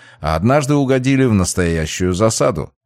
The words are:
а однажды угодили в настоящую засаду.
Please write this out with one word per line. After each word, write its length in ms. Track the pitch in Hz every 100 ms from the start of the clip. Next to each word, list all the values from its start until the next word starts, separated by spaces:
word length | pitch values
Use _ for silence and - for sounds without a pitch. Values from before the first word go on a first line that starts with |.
| - -
а 160 | 76 80
однажды 380 | 107 147 135
угодили 520 | 147 131 131 127 135 131
в 80 |
настоящую 800 | 104 87 - 85 82 78 - 92
засаду. 600 | 90 110 - 131 82 - _